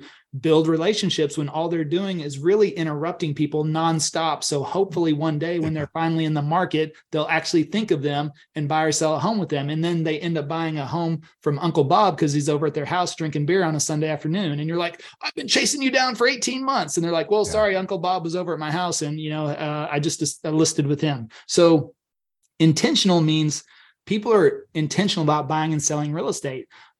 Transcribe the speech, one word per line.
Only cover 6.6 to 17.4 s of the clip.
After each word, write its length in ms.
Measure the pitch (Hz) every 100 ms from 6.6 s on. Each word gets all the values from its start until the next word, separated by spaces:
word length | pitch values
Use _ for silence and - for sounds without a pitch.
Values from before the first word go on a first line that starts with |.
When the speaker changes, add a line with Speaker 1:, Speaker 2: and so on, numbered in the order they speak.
| 180 156 156 - _
Speaker 1:
they'll 180 | 156 160
actually 340 | 160 - 170
think 280 | 151 208 214
of 120 | 156
them 300 | 143 143 147 - _ 160
and 120 | 147
buy 160 | 156
or 80 | 156
sell 240 | 151 156 151
a 40 |
home 200 | 175 220
with 80 | 165
them. 220 | 143 143
And 120 | 156
then 220 | 170 170
they 160 | 160 151
end 180 | 170 160
up 120 | 143
buying 280 | 165 165 156
a 80 | 131
home 360 | 165 165 160 - _
from 160 | 156 147
Uncle 260 | 170 160 135
Bob 340 | 185 202 147
'cause 140 | 151
he's 160 | 143 143
over 180 | 147 156
at 60 |
their 120 | 151 135
house 300 | 180 175 -
drinking 300 | 156 151 147
beer 180 | 190
on 120 | 165 151
a 40 |
Sunday 300 | - 151 156
afternoon. 500 | 151 156 180 175 143
And 80 | 156
you're 100 | 170
like, 240 | 175 - - -
"I've 120 | 311
been 140 | - 277
chasing 340 | 262 254 294
you 100 | 262
down 220 | 262 254
for 140 | 226 240
eighteen 360 | 262 254 262
months." 340 | 269 262 151 175
And 80 | 165
they're 80 |
like, 180 | 170 160
"Well, 140 | 214